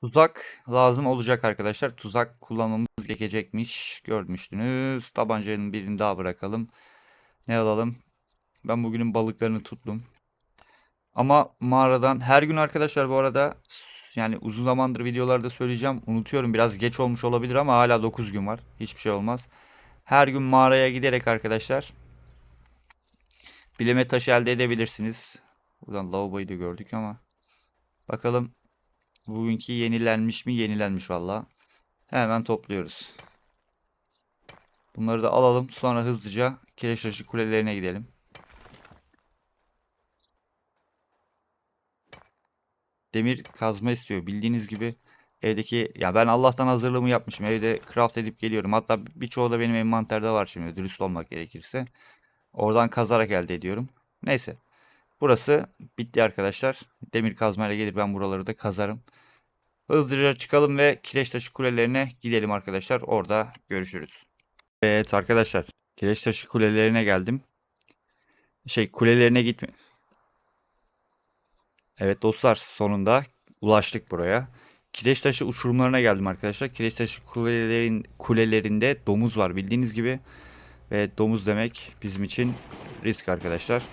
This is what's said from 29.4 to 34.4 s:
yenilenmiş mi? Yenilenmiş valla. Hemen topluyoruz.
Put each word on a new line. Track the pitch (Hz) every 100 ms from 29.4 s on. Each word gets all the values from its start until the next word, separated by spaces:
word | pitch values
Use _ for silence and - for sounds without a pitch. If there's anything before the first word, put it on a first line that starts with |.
| 117 113 -
yenilenmiş | 123 117 117 117 110 113 113 -
mi? |
Yenilenmiş | 123 110 107 104 95 92
valla. | 87 87 104 - _ _ _ _ _ _
Hemen | 127 117 113
topluyoruz. | 113 110 - 98 82 - - - - _ _ _ _ _ _ _ _ _ _ _